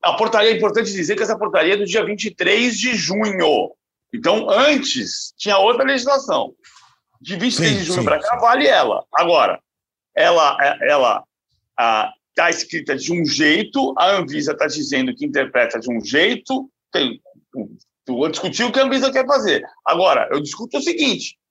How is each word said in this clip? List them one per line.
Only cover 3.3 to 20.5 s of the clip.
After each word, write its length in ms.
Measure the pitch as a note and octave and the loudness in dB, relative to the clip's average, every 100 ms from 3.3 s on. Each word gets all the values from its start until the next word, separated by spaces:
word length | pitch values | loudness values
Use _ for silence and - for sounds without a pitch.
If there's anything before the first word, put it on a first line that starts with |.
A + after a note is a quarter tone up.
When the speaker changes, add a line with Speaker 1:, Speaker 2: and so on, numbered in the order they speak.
| F#3+ D#3+ B2 - - _ _ _ | 0 2 2 -2 -8 _ _ _
Speaker 1:
Então, 340 | A#2+ D#3 G#3 - | -4 0 2 2
antes, 840 | G3 C#4+ C#4+ - - - - - - | 2 4 2 -2 -6 -6 -8 -12 -8
tinha 220 | G3+ G3 | 0 2
outra 240 | G3+ B3 | 4 2
legislação. 680 | C4+ C4+ B3 C#4 C4+ C#3+ - - - - _ _ _ _ | 0 0 0 0 0 -4 -4 -10 -20 -20 _ _ _ _
De 160 | B2 F3 | -10 -4
vinte 160 | A#3+ | -2
e 40 | - | 0
três 140 | D#3+ | 0
Speaker 2:
Sim, 40 | - | 0
Speaker 1:
de 60 | |
junho 140 | - - | -2 -2
Speaker 2:
sim, 40 | |
Speaker 1:
pra 140 | A#2+ D3+ | 0 0
cá, 160 | G#3 | -2
Speaker 2:
sim. 60 | A#3+ | 0
Speaker 1:
vale 260 | A#3 B3+ D4 | 2 4 4
ela. 380 | F#3 B2+ G2 - | 4 2 -2 -2
Agora, 460 | - E3+ E3 G#2+ - _ _ _ _ _ | 0 4 4 2 0 _ _ _ _ _
ela, 440 | - - E3+ D3 - | 0 4 6 4 4
é, 300 | C#3 - - | 0 0 0
ela, 320 | D3 B2 G2+ - _ _ _ _ - | 2 2 0 -4 _ _ _ _ -2
a, 320 | A#2 A2 - - _ | 0 2 -2 -6 _
tá 160 | - E3+ | 0 0
escrita 460 | D#3 - D#3+ C#3 C3+ | 0 -4 -8 -6 -6
de 160 | C#3 | -2
um 120 | F3 | -2
jeito, 720 | D3+ D3+ D3+ E3 G#3 C4+ C4+ F#3+ | 0 2 2 2 0 -2 -2 2
a 200 | F3+ G3 | 2 2
Anvisa 400 | D#3 D3+ C#3+ D3 | -2 -4 -4 -2
tá 100 | D#3 | -2
dizendo 480 | C#3+ D3 C3 C3 | -4 -4 -2 -2
que 100 | A#2+ | -4
interpreta 540 | C#3+ B2+ - B2 A#2 A#2 | -4 -2 0 0 0 -2
de 100 | A#2+ | -4
um 160 | A#2 | -6
jeito, 640 | G#2 C#3 F#3+ B3 - C4 C4+ _ _ | -2 2 2 0 -4 -6 -6 _ _
tem, 300 | F3+ C3 - _ _ _ C3 G2 A#1+ _ _ - | -4 -4 -6 _ _ _ -12 -12 -14 _ _ -8
eu 200 | B2 D#3 | -4 -4
discuti 360 | - F#3 - | -4 -6 -4
o 80 | A#3+ | -2
que 80 | C4 | 0
a 40 | |
Anvisa 280 | C4+ C4+ C4 | 0 0 0
quer 120 | C4 | 0
fazer. 380 | B3+ C#4 G#3+ C3 - - - | 0 0 2 -2 -4 -8 -4
Agora, 420 | E3+ F#3 C3 - | 2 2 2 0
eu 80 | D3 | -2
discuto 380 | D3 | -6